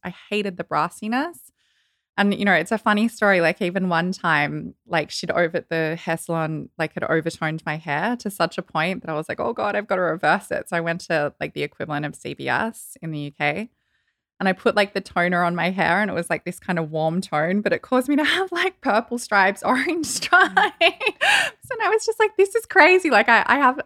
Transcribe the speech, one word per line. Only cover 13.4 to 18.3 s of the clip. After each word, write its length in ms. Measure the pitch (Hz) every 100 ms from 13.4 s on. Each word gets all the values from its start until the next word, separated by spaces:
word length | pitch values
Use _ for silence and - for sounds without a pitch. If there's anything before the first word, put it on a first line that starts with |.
| 147 175 233 _ _ _ _ _ _ -
And 100 | 190
I 40 |
put, 220 | 185 233 202
like, 200 | 202 196
the 60 |
toner 420 | - 180 175 175
on 100 | 175 175
my 140 | 170
hair 320 | 190 165 185
and 80 | 208
it 60 | 175
was, 120 | 170
like, 140 | 170 175
this 140 | -
kind 200 | - 175
of 100 | 156
warm 320 | 156 160 175
tone, 400 | - 151 165 202
but 120 | 202
it 100 | -
caused 260 | - 254 254
me 60 | 294
to 80 |
have, 280 | 285